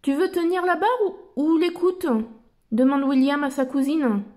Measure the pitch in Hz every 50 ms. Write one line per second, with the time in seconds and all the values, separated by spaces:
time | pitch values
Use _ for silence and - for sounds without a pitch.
0 | - 285 277 285 359 370 359 349 339 339 349 370 349 370 349 320 370 427 508 494
1 | 427 370 - - - - _ - 285 311 320 320 330 349 339 - 349 359 370 370
2 | - 311 240 220 220 - - - _ _ _ _ _ _ 226 220 254 269 285 277
3 | 277 269 277 262 262 277 285 285 294 269 277 - 262 254 262 277 269 269 302 320
4 | 285 240 208 202 202 - -